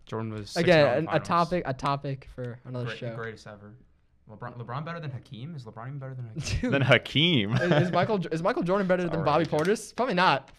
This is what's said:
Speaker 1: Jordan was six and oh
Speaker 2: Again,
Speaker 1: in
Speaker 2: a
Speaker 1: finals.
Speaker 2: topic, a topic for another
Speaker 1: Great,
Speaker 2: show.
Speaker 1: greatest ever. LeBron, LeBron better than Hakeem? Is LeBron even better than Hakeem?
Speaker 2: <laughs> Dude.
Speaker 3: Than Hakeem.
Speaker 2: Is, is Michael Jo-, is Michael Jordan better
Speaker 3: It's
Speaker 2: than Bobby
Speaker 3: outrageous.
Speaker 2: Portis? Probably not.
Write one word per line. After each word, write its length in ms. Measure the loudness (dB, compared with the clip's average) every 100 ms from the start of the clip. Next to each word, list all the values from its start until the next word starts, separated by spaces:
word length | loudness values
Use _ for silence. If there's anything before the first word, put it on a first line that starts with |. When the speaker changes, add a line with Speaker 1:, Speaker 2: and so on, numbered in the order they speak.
| -10
Speaker 1:
Jordan 260 | -8 -6
was 180 | -8 -8
six 160 | 0 4
and 20 |
oh 140 | 6 6
Speaker 2:
Again, 120 | 2
Speaker 1:
in 40 |
Speaker 2:
a 20 | 0
Speaker 1:
finals. 200 | -2 0
Speaker 2:
topic, 340 | 0 0 -2 -4
a 80 |
topic 540 | -4 -2 -4 -4 -10 -12
for 240 | -12 -12 -12
another 220 | -12 -8 -8
Speaker 1:
Great, 100 | -8
Speaker 2:
show. 160 | -10
Speaker 1:
greatest 320 | -8 -10 -12 -18
ever. 280 | -18 -20 -20 _ _ _ _ -20
LeBron, 280 | -14 -14 -12
LeBron 240 | -10 -8
better 160 | -8 -10
than 100 | -10
Hakeem? 440 | -10 -14 -14 -12
Is 100 | -12
LeBron 220 | -14 -14 -12
even 100 | -12
better 160 | -12
than 160 | -12 -6
Hakeem? 260 | -4 0 0
Speaker 2:
<laughs> 20 |
Dude. 100 | 2
Speaker 3:
Than 100 | 4
Hakeem. 680 | 6 6 6 2 4 4 4 2
Speaker 2:
Is, 300 | 4 4 4
is 40 |
Michael 240 | 2 2 0
Jo-, 100 | -2
is 100 | -2
Michael 200 | 0 0
Jordan 240 | 0 0 2
better 160 | 0
Speaker 3:
It's 80 | 0
Speaker 2:
than 100 | 0
Bobby 200 | 2 2
Speaker 3:
outrageous. 480 | 2 0 0 0 -2
Speaker 2:
Portis? 40 | -4
Probably 180 | 0
not. 360 | 4 4 2 -2